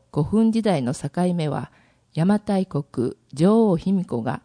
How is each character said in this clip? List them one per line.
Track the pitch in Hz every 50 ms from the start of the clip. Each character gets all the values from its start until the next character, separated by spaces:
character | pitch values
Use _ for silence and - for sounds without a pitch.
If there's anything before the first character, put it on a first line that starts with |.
| _ _ -
古 | 147 151
墳 | - 196 220 226 226
時 | 214 226 214
代 | 214 180 143 127
の | 120 160
境 | - - 143 - 180 180 180 175
目 | 170 156
は、 | 151 - - 131 - _ _ _ _ _ _ _ _
邪 | - 156 165
馬 | 190 208 208
台 | - - 202 190 190
国 | - - 143 143 - - 135 117 127 - - _ _ -
女 | 131 165 196 214 233 226 208
王 | 170
卑 | 160 - 185 196
弥 | 190 180
呼 | - - 120 110
が | 123 - - -